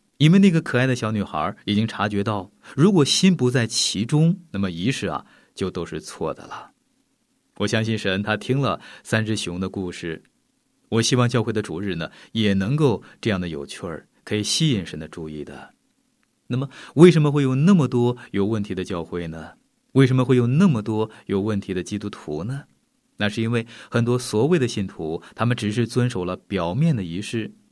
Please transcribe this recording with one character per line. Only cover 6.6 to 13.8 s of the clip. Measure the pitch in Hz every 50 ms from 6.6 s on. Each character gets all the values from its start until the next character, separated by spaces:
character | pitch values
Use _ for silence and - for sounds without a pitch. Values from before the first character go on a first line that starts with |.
| - - _ _ _ _ _ _ _ _ _ _ _ _ _ _ _ _ _ -
我 | 104 101
相 | 110 110 113
信 | 110 113
神 | 107 - 101 92 95 101
他 | 107 107
听 | 104 104 - 127 139
了 | 139 113 87 - - - - - -
三 | - - 110 110
只 | 107 110
熊 | 104 - 90 85 87
的 | 95 92
故 | - 101 95 90
事。 | 85 - - 85 80 - _ _ _ _ _ _ _ _ _ _ _ _ _ -
我 | 117 113
希 | 113 - 135
望 | 123 123 120
教 | 120 123 110
会 | - 104
的 | 107
主 | 104 - 80 82
日 | 104 101 90
呢， | 82 80 71 - - - -
也 | - 113 110 104 98
能 | 98 95 104 135
够 | 151 160 135 107 87 - - - -
这 | - 117
样 | 101 92
的 | 90 87
有 | 80 71 71
趣 | 69 - -